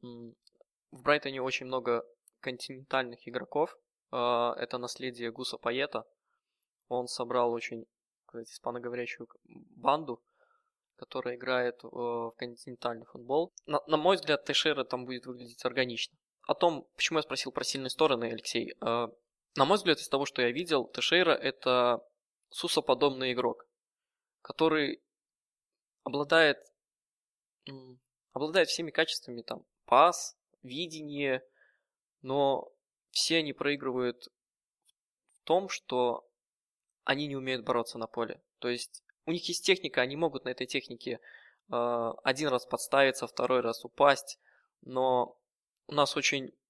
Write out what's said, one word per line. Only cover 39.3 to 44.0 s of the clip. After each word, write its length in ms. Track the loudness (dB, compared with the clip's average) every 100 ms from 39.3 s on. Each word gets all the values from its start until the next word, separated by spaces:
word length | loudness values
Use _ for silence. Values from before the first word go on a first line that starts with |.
них 160 | -4 -4
есть 180 | -2 2
техника, 360 | 2 2 0
они 140 | 0 0
могут 300 | -2 -2 -6
на 40 |
этой 180 | -6 -4
технике, 520 | -6 -6 -10 -8 -10 -12 -20 -20 _ _
э, 400 | -2 0 0 -2 -2
один 260 | -2 0 2
раз 160 | 0 -2
подставиться, 640 | -6 2 4 6 4 -4
второй 340 | -2 2 2
раз 240 | 0 -4 -6
упасть, 540 | 4